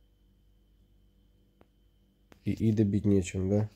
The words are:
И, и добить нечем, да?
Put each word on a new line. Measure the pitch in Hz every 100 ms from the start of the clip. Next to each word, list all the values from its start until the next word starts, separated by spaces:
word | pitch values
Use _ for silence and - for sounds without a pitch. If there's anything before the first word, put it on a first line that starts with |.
| _ _ _ _ _ _ _ _ _ _ _ _ _ _ _ _ - _ _ _ _ _ _ -
И, | 107
и | 95 110
добить | 107 101 101
нечем, | 104 98 90 98 95
да? | 104 107